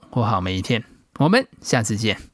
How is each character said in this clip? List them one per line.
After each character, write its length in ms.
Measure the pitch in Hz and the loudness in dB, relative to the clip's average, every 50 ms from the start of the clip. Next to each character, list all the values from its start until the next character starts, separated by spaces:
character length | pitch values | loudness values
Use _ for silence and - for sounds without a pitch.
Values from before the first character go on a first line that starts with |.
| - - | -8 -6
活 120 | - 127 113 | -2 0 0
好 160 | 107 113 95 | 0 0 0
每 160 | 90 92 92 | 0 -2 -2
一 60 | 92 | -2
天。 220 | 92 - 127 110 - - - _ _ _ - - | -2 -2 -2 -4 -4 -8 -20 _ _ _ -2 0
我 100 | 135 156 | 2 4
们 200 | 196 254 262 - _ - - | 4 2 0 -2 _ -12 -4
下 180 | - - 127 | 0 0 0
次 160 | 107 - 110 104 | 0 0 -2 -2
见 220 | 113 107 95 - - - | 0 -2 -2 -2 -6 -20